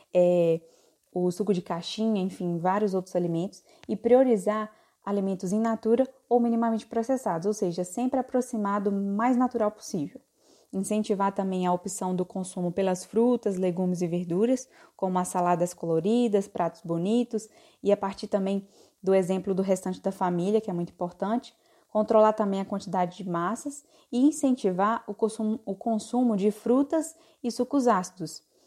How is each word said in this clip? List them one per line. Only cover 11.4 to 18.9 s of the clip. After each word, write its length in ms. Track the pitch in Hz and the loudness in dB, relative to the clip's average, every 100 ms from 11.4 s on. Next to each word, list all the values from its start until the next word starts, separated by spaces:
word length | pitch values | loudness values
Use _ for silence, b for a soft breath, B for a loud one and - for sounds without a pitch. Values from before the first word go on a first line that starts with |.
| 190 185 180 | -4 0 0
a 80 | |
opção 420 | 180 190 - 185 185 | 0 -2 -6 -4 -2
do 100 | 180 | -4
consumo 460 | 190 180 185 175 | -6 -8 -4 -4
pelas 340 | 175 190 185 - | 0 0 -2 -2
frutas, 500 | 214 247 240 208 185 | 2 2 2 -2 0
legumes 460 | 185 175 180 175 | -2 0 -2 0
e 60 | 175 | -2
verduras, 600 | 175 175 175 233 254 - b b - | -2 -2 0 2 0 -4 b b -6
como 220 | 185 180 | -2 -2
as 120 | 180 | -2
saladas 440 | 185 175 170 175 | 0 0 2 0
coloridas, 720 | - 165 160 190 240 240 202 202 | -4 -2 0 2 2 2 0 -2
pratos 340 | - 170 - | -4 -4 -4
bonitos, 640 | 170 170 185 240 240 214 - b b b | -6 -4 0 0 0 -4 -8 b b b
e 100 | 196 | 0
a 60 | 202 | 0
partir 300 | 196 - 214 | 0 -8 -4
também 400 | 196 190 196 196 b b | -2 0 -2 -6 b b